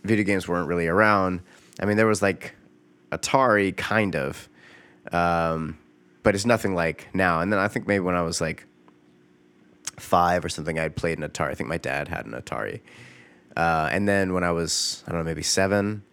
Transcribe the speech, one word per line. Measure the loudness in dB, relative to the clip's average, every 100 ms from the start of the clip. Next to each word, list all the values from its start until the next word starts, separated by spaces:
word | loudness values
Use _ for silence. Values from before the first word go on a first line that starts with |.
video | 2 0
games | 2 0 0
weren't | -2 0
really | 0 2
around. | 4 6 6 4 -2 -8 -20 -20 -4
I | 0
mean, | 4
there | 4
was, | 4
like, | 2 0 -10 -18 -20 _ _ _ _
Atari, | -8 0 2 6 4 2 -2
kind | 0 0 0 -2
of, | -4 -6 -16 _ -20 -20 -20 _ -4
um, | 0 2 2 0 -2 -6 -10 _ _ _ _
but | 0
it's | 0 2
nothing | 0 0 0
like | -2 -2 -6
now. | 0 2 2
And | 2
then | 0
I | 0
think | -2 -2
maybe | 0
when | 0 0
I |
was, | -2 -2
like, | -4 -6 -16 _ -20 _ _ _ _ _ _ _ _ _ -18 -16
five | 0 4 4 2 -2
or |
something, | -6 -4 -4
I'd | -4 -4
played | -4 -4
an | -6
Atari. | -4 -6
I | -4
think | -6
my | -6
dad | -4 -6 -6
had | -8 -8
an |
Atari. | -12 -10 -8 -8 -10 -16 -20 -20 -20 -20 -20 _ -2
Uh, | 0 2 0
and | 0 2
then | 2 2
when | 0
I | 0
was, | 0 -2 -2 -4 -6 -6
I |
don't | -4
know, | -4
maybe | -4
seven | -2 0 2 2 0 -4 -12